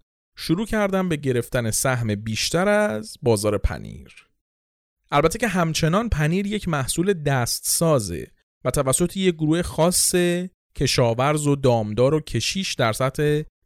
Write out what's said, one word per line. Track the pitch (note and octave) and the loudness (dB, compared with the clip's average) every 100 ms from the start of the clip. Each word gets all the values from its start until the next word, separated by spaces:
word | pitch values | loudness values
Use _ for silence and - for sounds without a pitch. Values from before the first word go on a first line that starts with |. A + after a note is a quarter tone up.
| _ _ _ - | _ _ _ -8
شروع | - F#3+ A3+ | -4 -2 -2
کردن | A3 G3+ F#3+ F#3 | -2 0 0 -2
به | D3 | -2
گرفتن | C3+ B2 - B2+ A2+ | -2 -2 -2 -2 -2
سهم | - C3+ B2 A2+ G#2 | -2 0 0 -2 -2
بیشتر | A2 G#2+ - E3 G3 | -4 -4 -2 0 2
از | G#3 G#3+ G#3+ G#3+ - | 2 0 -4 -10 -4
بازار | A#2+ G#2+ G#2+ G2+ | 0 2 2 0
پنیر. | - B1+ G#1+ G#1+ - - _ _ _ _ _ _ _ _ - | 0 -4 -12 -16 -18 -20 _ _ _ _ _ _ _ _ -4
البته | D3 D#3+ G#3+ | 0 2 0
که | A#3 | -2
همچنان | F#3 E3 D#3 D#3+ F#3 A#3 | 0 0 0 0 0 0
پنیر | D3 D3+ F#3 G3+ | 0 0 0 -2
یک | G#3 F3+ | -4 -4
محصول | D3 B2+ - F#3 | -4 -2 -2 0
دستسازه | F#3 C#3+ C#3 A#2 - - - E3 C#3+ G2+ D#2+ A1 _ _ _ C3 | 0 0 0 0 -4 -2 0 2 2 0 -8 -10 _ _ _ -4
و | |
توسط | D3 C3+ B2+ F3 F#3+ | 0 2 2 0 0
یک | F#3 D#3+ | 0 2
گروه | D3+ E3+ | 0 0
خاص | - - E3+ F3+ - F3+ F3 F3 F#3 _ _ - | 0 2 2 2 2 2 2 0 -4 _ _ -2
کشاورز | C3+ - A#2+ A#2 C#3 D3+ D3 | 0 4 2 4 2 2 2
و | C#3+ | 2
دامدار | C3+ A#2 G#2+ G#2+ C3 | 4 2 0 2 2
و | D#3 | 2
کشیش | - A#2 - F#3+ F#3+ | -2 -4 -2 -4 -4
در | - A#2 | -2 -2
سطح | G#2+ C3+ - D3+ D3+ D3+ _ | 0 -2 0 0 0 -4 _